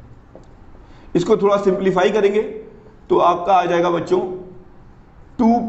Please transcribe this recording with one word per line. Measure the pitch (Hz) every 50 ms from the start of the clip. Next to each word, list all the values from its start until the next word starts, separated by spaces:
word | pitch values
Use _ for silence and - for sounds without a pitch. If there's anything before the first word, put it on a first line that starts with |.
| - - - - - - - - - - - - - - - - - - - - - - -
इसको | 170 170 - 220
थोड़ा | 175 190 202 202 202
simplify | 196 196 185 - 190 190 170 180 185 214
करेंगे | 196 214 196 202 208 214 226 - - - - - - - - - - - - -
तो | 175 147
आपका | 151 175 180 175 - 196 196
आ | 180 175
जाएगा | 170 175 170 170 175
बच्चों | 170 165 - - 180 190 202 - - - - - - - - - - - - - - - - - - - - - - -
टू | 240 226 233 240 -